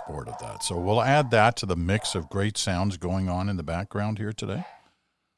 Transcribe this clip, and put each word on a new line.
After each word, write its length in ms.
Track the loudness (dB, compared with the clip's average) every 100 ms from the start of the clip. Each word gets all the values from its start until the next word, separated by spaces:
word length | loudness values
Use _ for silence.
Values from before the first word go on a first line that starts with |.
| -10
bored 220 | -10 -10
of 100 | -10
that. 240 | -12 -8
So 140 | -4 -2
we'll 240 | 2 4
add 280 | 6 4 6
that 260 | 6 6 4
to 80 | -2
the 100 | 0
mix 400 | 2 0 0 -4
of 140 | -4
great 280 | -2 -2 -2
sounds 380 | -2 0 0 -2
going 320 | -2 0 0
on 220 | 0 -2
in 80 | -4
the 60 |
background 540 | -4 -4 -4 -4 -4 -4
here 140 | -6
today. 340 | -6 -6 -6 -8 -16 _ _ _ _ _